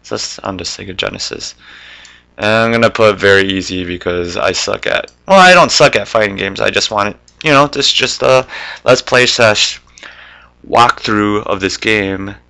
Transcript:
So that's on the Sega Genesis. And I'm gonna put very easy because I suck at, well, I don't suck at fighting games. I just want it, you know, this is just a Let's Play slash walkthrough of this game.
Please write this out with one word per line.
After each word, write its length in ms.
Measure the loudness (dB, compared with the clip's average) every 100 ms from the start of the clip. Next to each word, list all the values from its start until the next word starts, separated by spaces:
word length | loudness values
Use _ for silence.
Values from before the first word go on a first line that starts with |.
So 140 | -10 -10
that's 240 | -8 -10
on 160 | -10 -8
the 80 |
Sega 320 | -10 -10 -14 -6
Genesis. 580 | -6 -6 -10 -10 -14 -16 -20 -20 -20 -20 -20 _ _ -4
And 120 | 0
I'm 240 | 2 2
gonna 180 | 2 0
put 300 | 4 2 4
very 240 | 4 4
easy 400 | 2 -4 -6 -8
because 520 | -8 -6 -4 -4 -4 -4
I 140 | -2
suck 380 | -2 -4 -4 -4
at, 240 | -4 -6 _ 2
well, 100 | 6
I 160 | 8
don't 160 | 6 4
suck 240 | 4 2
at 140 | 2 -2
fighting 260 | 0 0
games. 260 | -2 -6 -2
I 100 | -2
just 200 | -2 -2
want 200 | -2 -4
it, 60 | -6 _ _
you 80 | 0
know, 160 | 2 2
this 180 | 0 -2
is 60 |
just 280 | -2 -4 -2
a 220 | 2 2 0 -12 -14 -6
Let's 180 | 2 2
Play 260 | 2 2 2
slash 540 | 4 2 2 -2 -4 _ -20 -20 -20 -20 -20 -20 _ -8
walkthrough 760 | 0 0 0 -2 0 0 -2 -4
of 140 | -4
this 160 | -4 -4
game. 580 | -2 0 -2 -4 -8 -14